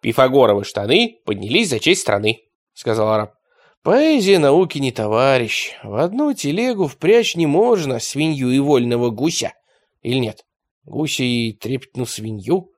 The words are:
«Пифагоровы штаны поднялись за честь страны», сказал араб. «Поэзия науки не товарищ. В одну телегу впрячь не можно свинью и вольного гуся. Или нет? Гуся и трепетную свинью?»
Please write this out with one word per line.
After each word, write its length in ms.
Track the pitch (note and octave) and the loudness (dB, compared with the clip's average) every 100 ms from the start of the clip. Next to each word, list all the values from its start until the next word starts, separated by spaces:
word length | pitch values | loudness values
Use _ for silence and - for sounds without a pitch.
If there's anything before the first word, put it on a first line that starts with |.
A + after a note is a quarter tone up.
«Пифагоровы 600 | G#2+ A2+ C3 C#3 A#2+ G2+ | -4 2 4 6 4 4
штаны 560 | G2+ - G2+ D#3+ A#3 - - | 0 -6 0 2 2 -4 -8
поднялись 440 | G2+ F#2 D3 A3 | -6 -2 -2 0
за 100 | A#2 | -2
честь 220 | - F#3+ | 0 0
страны», 400 | - G#2 G#2+ A2 _ _ _ | 0 -2 0 -4 _ _ _
сказал 360 | - - A2+ G#2+ | -12 -4 -2 0
араб. 260 | G#2+ G#2 _ _ _ _ _ | 0 -2 _ _ _ _ _
«Поэзия 560 | - A3 D#4 D4+ F#3+ G3 | 0 2 4 2 4 4
науки 400 | D3 D3+ F#3 D3 | 4 4 2 -2
не 120 | C3 | -4
товарищ. 840 | - G#2+ A2 C3+ C3 A2+ - - - | -2 -2 2 2 2 0 -4 -8 -12
В 120 | G#2+ G2+ | -10 -4
одну 380 | E3 A3 D4 | -2 -2 -2
телегу 540 | C#4 C#3+ E3 B3 A3+ E3 | -2 -4 -2 -2 -2 -4
впрячь 480 | - D#3+ A3+ A3+ E3 | -2 2 4 2 0
не 100 | D#3+ | 0
можно 540 | D3+ A#3 A3 D3 A#2+ | 2 2 2 0 -4
свинью 500 | - C#3 D#3 D3 B2+ | -6 -2 -2 0 0
и 100 | C3 | 0
вольного 520 | C#3 C#3 A#2+ A#2+ A#2+ | 2 2 2 0 -2
гуся. 420 | G#2+ D3 E3+ F#2+ - _ _ _ _ | -2 -4 -4 -8 -10 _ _ _ _
Или 160 | - C3 | -4 -2
нет? 280 | A#2 G#2 _ _ _ _ | -2 -6 _ _ _ _
Гуся 400 | - C3 D3+ - | -14 -6 -6 -2
и 300 | B2+ A#2+ A2+ | -2 -2 -4
трепетную 540 | G2+ A2 C3 - A#2 B2 | -6 -8 -8 -8 -10 -8
свинью?» 640 | - A2 G#2+ G2 F3+ F3 | -8 -10 -10 -2 -4 -4